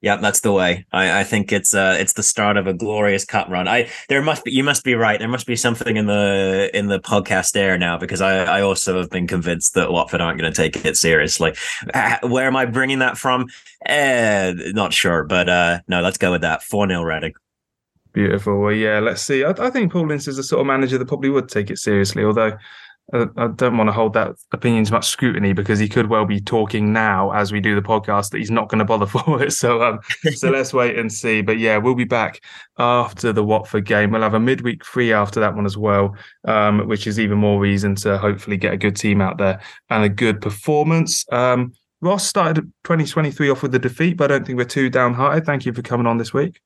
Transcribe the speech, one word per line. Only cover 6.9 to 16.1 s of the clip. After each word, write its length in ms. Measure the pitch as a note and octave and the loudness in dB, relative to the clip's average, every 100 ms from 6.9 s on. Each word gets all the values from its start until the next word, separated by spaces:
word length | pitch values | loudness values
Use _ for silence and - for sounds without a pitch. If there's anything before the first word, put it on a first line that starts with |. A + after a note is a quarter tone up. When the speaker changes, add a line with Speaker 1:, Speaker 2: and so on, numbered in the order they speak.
| G2 | -4
Speaker 1:
podcast 560 | - G#2 F#2+ F#2+ F#2 - | 0 -2 0 -2 0 0
air 200 | G2 F#2 | 0 2
now, 200 | F2 E2+ | 0 -2
because 220 | F2 F#2 | -4 -2
I, 240 | F#2+ F#2+ | 0 2
I 160 | F2 F#2+ | 2 2
also 380 | G2 F#2 - F#2 | 2 0 -2 -2
have 120 | F2+ | -2
been 160 | F#2 F2 | -4 -2
convinced 480 | F#2 E2+ E2+ - | -2 -2 -2 0
that 160 | - D#2 | 0 0
Watford 300 | F2 D2+ E2+ | 0 0 -2
aren't 180 | E2 E2 | -2 -2
gonna 140 | E2 | -4
take 320 | D#2 D#2+ - | 0 -2 0
it 120 | D#2 D2+ | -2 0
seriously. 580 | E2 D#2+ D2+ - E2 - - - - | 2 2 2 0 -2 -2 -8 -10 -6
Uh, 260 | - A2 A2+ | -2 0 0
where 240 | B2 B2+ C3 | 0 0 0
am 80 | |
I 100 | C3 B2+ | 0 0
bringing 340 | A#2 C3 C3+ | 0 0 0
that 180 | B2+ - | 0 0
from? 280 | C3+ B2+ B2 - - - - | 0 0 -2 -10 -20 -14 -2
Uh, 640 | D3 C#3 B2+ A2+ G#2 F#2 F2+ C#2 | 0 2 2 2 2 0 -2 -4
not 200 | G2+ F#2+ | -2 0
sure, 320 | - F#2+ E2+ | 0 0 0
but, 240 | D2+ F#2 F2 | 0 0 2
uh, 320 | F2+ E2+ E2+ - | 4 2 0 -2
no, 120 | F2+ | 0
let's 180 | F2 | 0